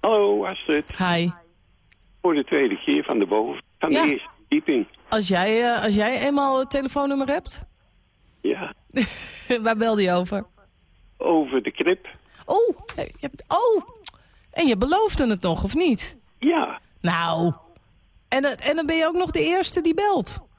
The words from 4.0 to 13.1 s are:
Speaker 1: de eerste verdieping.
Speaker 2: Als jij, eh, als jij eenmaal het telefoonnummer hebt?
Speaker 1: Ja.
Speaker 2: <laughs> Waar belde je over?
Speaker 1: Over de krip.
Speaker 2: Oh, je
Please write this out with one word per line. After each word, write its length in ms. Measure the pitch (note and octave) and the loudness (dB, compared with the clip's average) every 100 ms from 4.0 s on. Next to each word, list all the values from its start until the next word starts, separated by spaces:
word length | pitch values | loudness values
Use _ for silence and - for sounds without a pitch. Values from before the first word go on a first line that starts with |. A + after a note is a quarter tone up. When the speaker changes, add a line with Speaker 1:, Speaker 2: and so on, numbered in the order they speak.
Speaker 1:
de 80 | D#4+ | 2
eerste 180 | C#3+ - - | 0 -6 -20
verdieping. 480 | _ D3 - C3+ G2+ _ - | _ -2 2 0 0 _ -4
Speaker 2:
Als 180 | A3 F#3+ | -2 0
jij, 360 | F#3 F#3+ A3 A#3+ | 0 2 2 2
eh, 100 | A#3 | 0
als 120 | G3+ G#3 | 2 2
jij 240 | G#3+ B3+ B3+ | 2 0 0
eenmaal 320 | C#4+ C#4 C4 | 0 2 0
het 100 | C4+ | 0
telefoonnummer 580 | C#4 C4+ C#4+ C#4 C#4 C4+ | -2 -2 -2 -2 -2 -2
hebt? 380 | D4 - - - _ _ _ _ _ _ _ | -4 -4 -14 -14 _ _ _ _ _ _ _
Speaker 1:
Ja. 320 | - - F#3 - _ - G#3+ - | -4 -4 -6 -14 _ -4 -4 -4
Speaker 2:
<laughs> 460 | - - - B3 | -16 -16 -4 -2
Waar 160 | A3 A3+ | 0 0
belde 240 | A3+ G#3+ | 0 2
je 100 | F#3 | 2
over? 320 | F3+ F3+ G3+ - _ _ _ _ _ - _ | 0 -2 -6 -10 _ _ _ _ _ -20 _
Speaker 1:
Over 460 | - E3 C#3 C3 | 0 2 2 -2
de 80 | A2 | -4
krip. 360 | - C#3 F#3 - - _ - - | -2 0 0 -4 -20 _ -20 -2
Speaker 2:
Oh, 320 | G4 A#4 - - - | 2 2 0 -8 -10
je 220 | - | -10